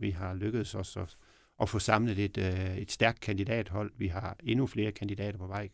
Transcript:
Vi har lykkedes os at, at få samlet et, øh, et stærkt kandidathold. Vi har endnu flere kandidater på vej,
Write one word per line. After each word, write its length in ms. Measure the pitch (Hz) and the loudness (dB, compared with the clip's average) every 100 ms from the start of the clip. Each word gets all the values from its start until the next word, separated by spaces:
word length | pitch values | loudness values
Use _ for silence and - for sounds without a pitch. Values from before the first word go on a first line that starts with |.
Vi 100 | 104 | -4
har 240 | 85 95 | -2 -4
lykkedes 400 | 92 107 117 107 | -2 -2 -2 -2
os 220 | 101 92 98 | -4 -6 -6
at, 200 | 87 - - - _ - | -8 -10 -20 -20 _ 0
at 60 | 113 | 0
få 100 | 107 | 2
samlet 400 | - 107 117 98 | 6 6 6 2
et, 200 | 101 101 | 0 0
øh, 380 | 95 92 92 95 | 0 0 -2 -2
et 160 | 98 | -4
stærkt 280 | - 113 113 | 4 4 4
kandidathold. 680 | - 101 101 117 101 98 104 113 | -2 0 0 0 0 -4 -4 -2
Vi 80 | 98 | -4
har 300 | 87 92 - | -2 -6 -4
endnu 220 | - 120 131 | 0 2 2
flere 260 | - 107 | 0 -2
kandidater 460 | - 101 98 104 98 | -2 -4 -4 -4 -6
på 80 | 92 | -6
vej, 220 | 101 101 | -6 -8